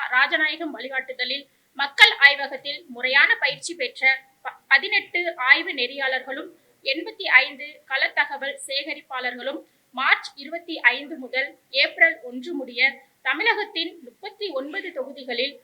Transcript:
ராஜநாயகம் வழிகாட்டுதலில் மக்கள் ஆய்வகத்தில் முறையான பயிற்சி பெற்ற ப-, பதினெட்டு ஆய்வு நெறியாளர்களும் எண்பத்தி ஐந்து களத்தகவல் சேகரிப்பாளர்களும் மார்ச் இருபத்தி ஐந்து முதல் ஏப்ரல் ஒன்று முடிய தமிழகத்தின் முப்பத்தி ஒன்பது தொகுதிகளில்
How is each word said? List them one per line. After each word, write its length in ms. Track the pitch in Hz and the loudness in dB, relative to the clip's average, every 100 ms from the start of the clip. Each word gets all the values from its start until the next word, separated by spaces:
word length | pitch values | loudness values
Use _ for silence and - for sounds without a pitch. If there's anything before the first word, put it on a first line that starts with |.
| - | 0
ராஜநாயகம் 600 | 247 277 320 311 311 330 226 | 2 2 2 0 -2 -8 -8
வழிகாட்டுதலில் 720 | 254 262 262 254 247 277 285 _ _ - | -8 -6 -6 -6 -4 -4 -10 _ _ -4
மக்கள் 360 | 277 - 440 - | 0 8 8 10
ஆய்வகத்தில் 600 | 277 277 277 269 285 294 - | 6 6 -2 -8 -10 -10 -12
முறையான 420 | 240 254 277 339 440 | -6 2 4 4 4
பயிற்சி 400 | 277 277 - 339 | 0 -2 -8 -6
பெற்ற 280 | 247 - 262 262 - _ | -6 0 0 0 -4 _
ப-, 160 | 254 - - | -14 -10 2
பதினெட்டு 540 | 269 392 415 392 349 349 - | 2 4 -2 0 -4 -4 2
ஆய்வு 300 | 254 294 339 | 6 6 4
நெறியாளர்களும் 760 | 294 247 277 262 254 262 277 349 - _ _ - | -4 -4 -2 -2 -2 -4 -10 -12 -18 _ _ -4
எண்பத்தி 420 | 294 381 440 330 262 | -2 -4 -4 4 4
ஐந்து 300 | 285 277 294 302 - | 4 -4 -16 -16 -6
களத்தகவல் 680 | 269 320 - 285 277 269 277 - | -2 0 0 -2 -4 -8 -8 -6
சேகரிப்பாளர்களும் 960 | 277 285 294 - 262 254 247 247 311 - _ _ 254 | -6 -6 -10 -10 -8 -6 -6 -8 -8 -12 _ _ -4
மார்ச் 340 | 285 415 - - | 0 0 -2 -16
இருபத்தி 420 | 277 339 349 320 247 | -12 -12 -10 0 0
ஐந்து 280 | 254 285 311 | 0 -4 -12
முதல் 320 | 254 254 285 - _ 262 | -6 -6 -6 -8 _ 0
ஏப்ரல் 380 | 311 - 330 - | 0 4 2 2
ஒன்று 300 | 247 254 254 | -10 -10 -8
முடிய 300 | 277 247 240 262 - - _ 262 | -8 -6 0 0 -2 -14 _ -4
தமிழகத்தின் 680 | 285 440 415 415 330 339 - | 0 0 0 -2 -4 -6 -8
முப்பத்தி 440 | 240 - 403 - 403 | -20 -18 -16 -10 -8
ஒன்பது 360 | 269 285 381 370 | -6 -8 -8 -8
தொகுதிகளில் 640 | 330 254 277 247 233 269 - | -8 -10 -10 -6 -4 -4 -6